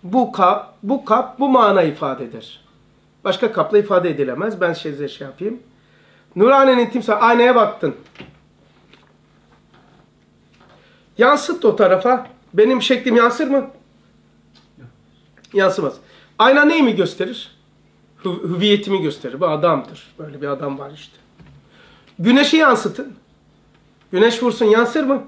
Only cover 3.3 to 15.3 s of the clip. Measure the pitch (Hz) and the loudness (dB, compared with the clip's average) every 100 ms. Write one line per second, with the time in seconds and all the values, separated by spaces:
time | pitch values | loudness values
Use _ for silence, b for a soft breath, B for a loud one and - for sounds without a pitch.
3.3 | 185 220 202 156 208 202 185 170 143 131 | -2 -2 -2 2 2 2 0 0 -4 -4
4.3 | 123 208 196 175 165 156 143 147 - 139 | -4 -6 -2 -4 -4 -10 -10 -12 -12 -18
5.3 | 131 196 247 _ b b b b b b | -10 -10 -10 _ b b b b b b
6.3 | 175 220 269 269 247 233 247 226 208 226 | 2 4 6 6 4 0 -2 -2 2 2
7.3 | 240 240 240 208 - 151 - - - - | 4 4 4 2 0 -8 -8 -20 -20 -20
8.3 | _ _ _ _ _ _ _ _ _ _ | _ _ _ _ _ _ _ _ _ _
9.3 | _ _ _ _ _ _ _ _ _ _ | _ _ _ _ _ _ _ _ _ _
10.3 | _ _ _ _ b b b b - 247 | _ _ _ _ b b b b -2 0
11.3 | 285 - - 233 208 190 185 240 247 - | 0 -2 -2 -2 2 2 2 0 -2 -4
12.3 | - _ 175 226 254 - 247 254 233 240 | -20 _ 0 2 2 0 -2 0 2 2
13.3 | - 294 277 - - _ _ _ _ _ | 0 -2 -2 -4 -16 _ _ _ _ _
14.3 | _ _ _ _ _ 123 _ _ _ _ | _ _ _ _ _ -20 _ _ _ _